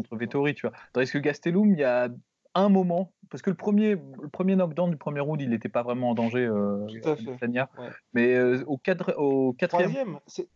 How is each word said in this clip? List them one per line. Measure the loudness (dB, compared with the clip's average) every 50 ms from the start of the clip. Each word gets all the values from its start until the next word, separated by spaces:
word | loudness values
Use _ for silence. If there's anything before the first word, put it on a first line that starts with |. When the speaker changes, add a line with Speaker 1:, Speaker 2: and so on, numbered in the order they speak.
| -6
Speaker 1:
contre | -6 -6
Vettori, | -6 -6 -4 -2 0 0 0 -2
tu | -4 -6
vois. | -8 -8 -10 -12 -6 -2
Tandis | -2 0 0
que | -2 -2
Gastelum, | -2 -2 -2 -2 -2 0 2 4 4 4 4
il | 4
y | 2
a | 2 2 2 0 -2 -4 -10 -18 _ _ _ _ _ 0
un | 2 4
moment, | 4 4 4 4 2 0 -2 -4 -6 _ _ -18 -16
parce | -12 -6
que | -4 -4
le | -4
premier, | -2 0 2 2 4 4 2 0 -2 -4 -10 -16 -14
le | -14
premier | -10 -6 -2 0 2 2
knockdown | 2 2 0 0 0 0 0
du | -2
premier | -2 -4 -4 -4 -2
round, | -2 -2 -2 -2
il | -2 -2
n'était | -2 -2 -2 -2
pas | -2 -2 -2
vraiment | -2 -2 0 0 0
en | 0
danger, | 0 0 0 0 0 2
euh, | 2 2 2 0 0 -2 -2 -6
Speaker 2:
Tout | -8 -10 -6 -2 -2
à | -2
fait. | -2 -4 -8
Speaker 1:
Adesanya. | -8 -6 -4 -2 -2 -2 -2 -4 -6 -14
Speaker 2:
Ouais. | -14 -14 -16 -18 _ _ 0
Speaker 1:
Mais, | 2 4 4 4
euh, | 4 4 4 2 0 -2
au | -4 -6
quatre-, | -4 -2 -2 -2 -2 -2 -4 -2
au | 0 0 2 2 2 2 0 0
quatrième | 0 -2 0 2 2 2 2
Speaker 2:
Troisième, | 0 -2 -4 -6 -8 -12 -14
c'est, | -14 -10 -10 -10 -8 -4